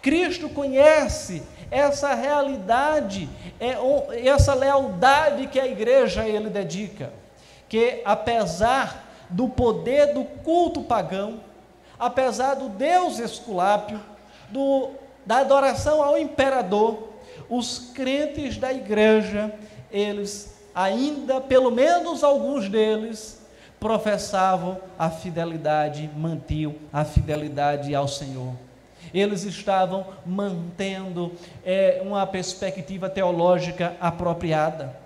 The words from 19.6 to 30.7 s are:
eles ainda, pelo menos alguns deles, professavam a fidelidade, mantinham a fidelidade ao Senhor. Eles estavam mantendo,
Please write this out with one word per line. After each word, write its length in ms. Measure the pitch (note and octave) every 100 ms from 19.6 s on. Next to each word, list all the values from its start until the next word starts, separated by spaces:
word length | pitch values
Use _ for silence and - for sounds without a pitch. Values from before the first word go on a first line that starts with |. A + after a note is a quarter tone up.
| - - -
eles 640 | G3+ G#3 G#3 G3 - - - -
ainda, 680 | F3+ F#3+ A3 C#4 D4 B3 C4
pelo 300 | C4 B3+ B3+
menos 520 | A3+ C#4+ F4 E4+ D#4
alguns 460 | D4 C#4 A3+ C#4+ G3
deles, 680 | A3 G#3+ A3 A3 A3 - - - - - -
professavam 1000 | G#3+ A3 G#3+ G3+ - G3 F#3+ F#3 E3+ F#3 - -
a 100 | E3
fidelidade, 1000 | - F#3 E3+ E3+ D#3+ D3+ D3+ D3+ C#3+ D3+ D3
mantinham 580 | D#3+ D#3+ - D3+ D3+ D3+ -
a 120 | C#3+
fidelidade 880 | D#3 - - D3+ D3 C3+ C#3+ C#3+ B2+
ao 140 | C#3+ C#3
Senhor. 460 | - C#3 C3 B2+ B2+ - - _ - E3+
Eles 300 | F3 G#3 G3+
estavam 640 | G3+ - - F#3+ F#3 F#3+ F#3+ - E3+
mantendo, 1080 | F#3 G3+ F3 E3+